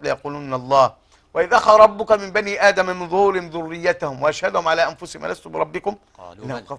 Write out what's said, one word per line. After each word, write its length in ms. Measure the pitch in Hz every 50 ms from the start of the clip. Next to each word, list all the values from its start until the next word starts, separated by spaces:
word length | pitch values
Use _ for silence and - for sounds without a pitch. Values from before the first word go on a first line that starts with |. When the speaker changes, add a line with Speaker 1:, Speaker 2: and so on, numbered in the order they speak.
| 147
Speaker 1:
ليقولن 500 | 143 135 - - 147 143 147 143 139 131
الله، 420 | 127 123 127 139 135 131 117 - _ _ _ _ _ _ _ -
وإذ 200 | 160 175 175 240
أخذ 240 | 220 - 214 214 214
ربك 340 | 214 208 202 202 220 -
من 200 | 220 202 196 190
بني 380 | 180 208 202 202 202 - 190 202
آدم 160 | 196 190 185
من 240 | 185 180 180 175 165
ظهورهم 400 | 175 196 202 196 190 185 175 170
ذريتهم 720 | 156 170 165 160 165 170 170 180 170 175 165 147 131 127 139
وأشهدهم 440 | 151 147 - 180 196 196 185 165 160
على 200 | 165 165 165 151
أنفسهم 380 | 165 - 180 165 - 160 151
ألست 220 | 165 180 - - 165
بربكم؟" 480 | 160 160 160 151 156 180 - 202 208 202 _ _ _ -
Speaker 2:
قالوا 280 | 90 87 87 98 107
Speaker 1:
إنه 140 | 127 131 -
Speaker 2:
بلى. 180 | 101 - 139